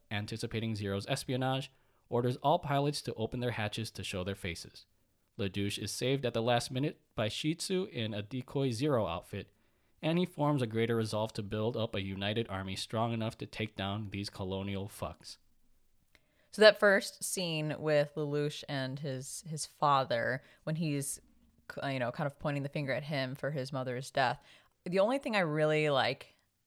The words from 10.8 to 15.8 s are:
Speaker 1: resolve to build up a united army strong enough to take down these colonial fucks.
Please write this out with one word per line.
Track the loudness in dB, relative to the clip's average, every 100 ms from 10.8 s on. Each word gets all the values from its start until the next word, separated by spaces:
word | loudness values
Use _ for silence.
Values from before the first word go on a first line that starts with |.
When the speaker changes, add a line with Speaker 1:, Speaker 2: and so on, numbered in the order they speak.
| 2 2
Speaker 1:
resolve | 0 0 -2
to | -4
build | -6 -2 0 0
up | -2 -2
a |
united | -4 -2 -2 0 -2
army | -4 -4 -6
strong | -4 -2 0
enough | 0 -2 -4
to | -8
take | -6 -6 -4
down | -4 -4 -6
these | -6 -6
colonial | -6 -4 -4 -4 -4 -6
fucks. | -8 -10 -10 -16 -20 _ _ _ _